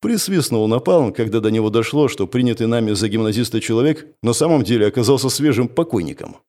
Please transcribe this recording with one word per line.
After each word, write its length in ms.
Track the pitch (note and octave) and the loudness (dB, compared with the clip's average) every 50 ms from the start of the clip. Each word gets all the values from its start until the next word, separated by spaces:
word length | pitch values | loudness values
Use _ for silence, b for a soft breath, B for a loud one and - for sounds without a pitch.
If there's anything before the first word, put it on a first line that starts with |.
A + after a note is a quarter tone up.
присвистнул 640 | - G#3+ A#3+ G#3 - - G3 F3+ C3+ - A#2+ A2+ A2 G#2+ | -2 -2 -2 -2 -2 -2 -2 -2 0 0 0 0 2 2
Напалм, 460 | A2 B2 B2 - F#3 E3+ C#3+ A2 F#2 | 0 0 2 2 2 2 2 2 -2
когда 260 | - A#2 G#2+ G2+ A#2 | -4 -4 -2 -2 0
до 120 | G#2 A2 | 0 0
него 180 | A2 A2 A2 G#2+ | 0 2 0 2
дошло, 380 | G#2 A#2 A2+ - - D3 D3+ C3 | 2 0 -2 0 0 0 0 0
что 200 | - - G2+ F2+ | 0 -2 -6 -2
принятый 400 | - B2 B2+ B2 A2+ - A#2 A2+ | 0 0 0 0 0 0 -2 0
нами 240 | A#2 A#2 A2+ G#2+ | 0 0 0 0
за 160 | G#2 F#2+ G#2 A2+ | -2 -2 -2 -2
гимназиста 540 | G2+ A2+ A2 G#2+ G#2+ A2 B2 A2+ - A2+ | 0 0 0 0 0 -2 -2 -2 -2 -4
человек 460 | A2 - A#2 A2+ B2+ D3+ D#3 D#3 - - _ _ | -2 0 0 2 2 2 0 -2 -6 -20 _ _
на 120 | - A2+ A#2+ | -2 -2 0
самом 300 | - - E3 E3 D3 A2+ | 0 2 2 2 2 2
деле 240 | F#2+ A#2+ A#2 G#2 G#2 | 2 2 2 2 2
оказался 420 | - B2+ A#2+ G#2+ C#3 B2+ A2 C3 | 2 0 2 4 2 2 2 -2
свежим 380 | - - C#3+ D3+ C3+ G#2 B2+ A#2+ | -2 0 0 0 2 2 0 -2
покойником. 720 | - - E3+ E3 - G#2+ F2 D2 D2 - - G1+ - - _ | 0 -2 -2 -2 -2 -4 -4 -4 -8 -12 -14 -16 -16 -20 _